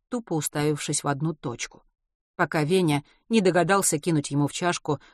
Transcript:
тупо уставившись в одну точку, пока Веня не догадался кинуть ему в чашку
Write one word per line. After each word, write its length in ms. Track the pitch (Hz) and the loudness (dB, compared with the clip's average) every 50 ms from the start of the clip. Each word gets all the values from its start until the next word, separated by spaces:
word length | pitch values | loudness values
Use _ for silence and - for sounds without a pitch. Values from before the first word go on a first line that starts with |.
| _ - | _ -8
тупо 260 | - 240 233 - 175 | -8 -8 -6 -4 -4
уставившись 680 | 151 147 - - 151 147 151 151 143 - - 147 - | -4 -4 -4 -4 -2 -2 0 -2 -2 -4 -4 -4 -4
в 60 | - 143 | -2 -4
одну 260 | 143 135 151 160 156 | -4 -2 -4 -4 -4
точку, 480 | - - 139 117 - - - - - _ _ _ _ _ _ _ _ _ _ _ | -6 -8 -10 -10 -10 -10 -14 -14 -18 _ _ _ _ _ _ _ _ _ _ _
пока 260 | - 170 151 - 160 | -4 -2 0 0 0
Веня 400 | 151 147 185 190 180 156 147 143 - _ _ _ _ - | 0 2 2 2 4 2 2 0 -2 _ _ _ _ 0
не 120 | 226 226 | 2 2
догадался 580 | 185 190 165 180 170 160 196 196 185 - - 147 | 4 4 4 4 4 4 4 2 2 0 -2 -2
кинуть 320 | - 175 165 147 143 - | 0 0 0 0 0 0
ему 160 | 143 143 143 | 0 0 0
в 60 | 139 | 0
чашку 480 | - - 185 175 175 - - - 147 - - - | -2 -2 -2 -2 -2 -2 -2 -4 -4 -4 -6 -14